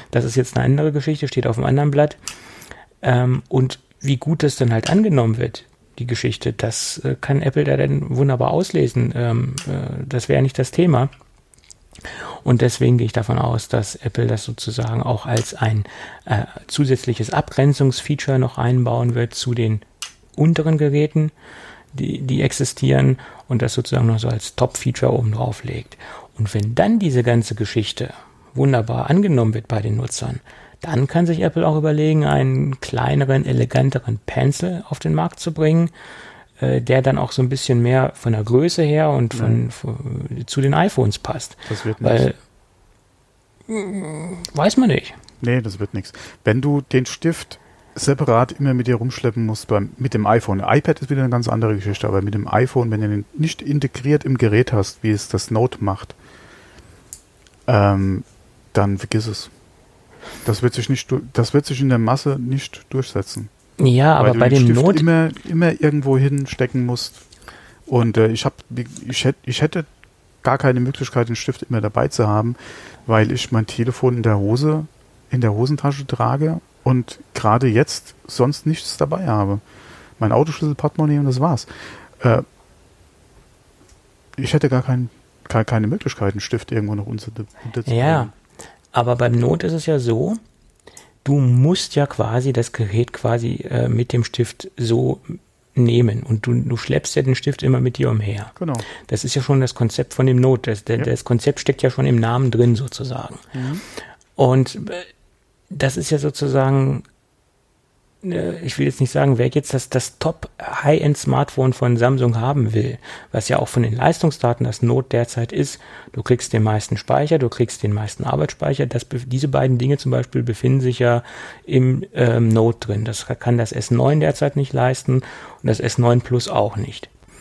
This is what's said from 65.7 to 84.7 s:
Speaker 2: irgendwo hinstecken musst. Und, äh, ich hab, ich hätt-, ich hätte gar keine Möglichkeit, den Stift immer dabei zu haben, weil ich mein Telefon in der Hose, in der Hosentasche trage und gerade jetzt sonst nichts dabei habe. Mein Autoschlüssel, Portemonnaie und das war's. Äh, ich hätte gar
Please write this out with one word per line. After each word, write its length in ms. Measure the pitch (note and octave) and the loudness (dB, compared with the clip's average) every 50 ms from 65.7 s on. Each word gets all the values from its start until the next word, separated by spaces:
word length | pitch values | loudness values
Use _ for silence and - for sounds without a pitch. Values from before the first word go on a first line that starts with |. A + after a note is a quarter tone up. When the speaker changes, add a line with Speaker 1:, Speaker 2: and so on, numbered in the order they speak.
| D#3 - | 2 2
Speaker 2:
irgendwo 360 | D#3+ D3+ D3 D3 C3 C#3 C3+ | 2 2 2 2 2 2 4
hinstecken 680 | C3 C#3 C#3+ C#3+ C#3 C#3 - - - C3 B2 - C3 B2 | 4 4 2 2 0 -4 -4 -4 -4 -2 -2 0 0 0
musst. 360 | A#2+ B2 A#2+ - - - - - _ - - - - - - - - - - _ | 0 -2 -4 -6 -10 -14 -18 -20 _ -20 -20 -20 -20 -20 -20 -20 -20 -20 -20 _
Und, 320 | - - A#2+ A#2 A2+ G#2 | -2 0 2 2 2 4
äh, 100 | A2+ A2 A2 | 4 4 4
ich 160 | A2+ A2+ - | 2 0 -2
hab, 80 | C#3 - - - - A#2+ B2 A#2+ B2 - - - | -4 -4 -6 -10 -12 -10 -10 -10 -10 -12 -14 -10
ich 200 | - B2+ - - | -8 -4 0 0
hätt-, 100 | C3+ C#3+ - _ | 0 0 -2 _
ich 180 | - A#2+ - | -8 -2 0
hätte 240 | - D#3+ - F3+ D3+ - _ _ - - _ _ _ _ _ _ - | 0 0 0 -2 -6 -8 _ _ -20 -20 _ _ _ _ _ _ -2
gar 140 | B2+ C3 | 0 0
keine 220 | C#3 - C3+ B2+ B2 | 2 2 2 2 2
Möglichkeit, 480 | B2 C3 C3+ - C3+ - - B2+ A#2 A2+ | 0 -2 -2 -6 -8 -4 -2 0 0 0
den 60 | A#2 | -2
Stift 280 | - - - B2+ - - | -6 -6 -6 -8 -6 -6
immer 180 | - A#2+ A2+ | -4 -2 -2
dabei 260 | G2 G#2 - - B2+ | -2 0 0 0 0
zu 200 | C#3+ - - A#2 | 0 0 0 2
haben, 280 | G#2 G#2 G#2+ G#2+ A#2+ B2 - - - - - - - - - - | 2 2 2 0 0 -4 -6 -10 -18 -20 -20 -20 -20 -20 -10 -2
weil 260 | - A2+ A2 A2 G#2+ | 2 4 4 4 4
ich 200 | C3 A#2+ - - | 0 -2 -2 0
mein 140 | A#2+ A2+ G#2+ | 0 0 0
Telefon 500 | - - - A2+ B2+ A#2 - - B2+ B2 | 0 -2 -2 -2 -2 -2 0 0 0 2
in 60 | A#2+ A2 | 2 2
der 140 | A#2 G#2+ | 2 2
Hose, 480 | G2+ G2 G2+ A2+ C3 D3 D#3 D#3 D#3 D#3 - _ _ _ _ _ _ _ - | 2 2 2 2 2 2 0 0 0 -4 -8 _ _ _ _ _ _ _ -4
in 120 | - B2+ | -2 0
der 120 | A#2+ A2 G2+ | 2 2 2
Hosentasche 520 | G#2+ A#2+ C3+ D3+ C#3 - C#3+ C#3 C#3 C#3 | 2 0 0 0 0 0 -2 -2 -4 -6
trage 540 | - - - A#2 A#2+ B2+ C#3 D#3 D#3+ E3 E3+ - _ _ _ - | -6 -4 -2 0 0 0 0 0 -2 -2 -4 -8 _ _ _ 0
und 360 | B2+ B2+ B2+ A#2 - - - - _ - | 2 2 2 0 -4 -10 -20 -20 _ -8
gerade 340 | - - G#2+ G#2+ B2 C3+ | -2 2 2 4 4 4
jetzt 480 | B2+ G#2 A2+ D#3 - - - - - - _ - | 4 4 4 2 2 -2 -8 -14 -16 -20 _ -20
sonst 380 | - - - B2 C3+ D3 - - | -8 -2 0 0 0 0 -2 -2
nichts 320 | D#3 D#3+ - - - - | -2 -2 -2 -4 -8 -4
dabei 300 | - D3 C#3+ D#3+ F3+ F#3+ | -4 -2 -2 -2 -2 -2
habe. 320 | - A2 G#2+ G2+ G2 G2+ G#2 - - - - - - - - - - - - | 0 0 0 0 0 -2 -4 -6 -10 -20 -20 -20 -20 -20 -20 -20 -18 -6 -4
Mein 120 | A2+ G#2 | 0 2
Autoschlüssel, 440 | A2+ A#2 D#3 D#3+ D3 - D#3 D3+ D3 | 4 4 2 2 0 -2 -2 -2 -2
Portemonnaie 440 | - - D3 - - D#3 D3+ D3 D3 | -2 -2 -2 0 0 0 2 2 2
und 60 | C#3+ | 2
das 140 | C3+ B2+ B2+ | 2 0 2
war's. 280 | C#3+ F3 D3 A2+ - - - - - - - - - - _ - | 2 0 0 -2 -4 -8 -18 -18 -18 -18 -18 -20 -20 -20 _ 0
Äh, 220 | - B2+ A2+ - - - _ _ _ _ _ _ _ _ _ _ _ _ _ _ _ _ _ - - _ _ _ _ _ _ _ _ _ - _ _ _ _ _ _ _ - | 2 4 4 2 0 -4 _ _ _ _ _ _ _ _ _ _ _ _ _ _ _ _ _ -20 -20 _ _ _ _ _ _ _ _ _ -20 _ _ _ _ _ _ _ -8
ich 160 | - C3 - - | -6 -2 0 2
hätte 160 | D3+ D3+ | 2 2
gar 140 | C3+ | 2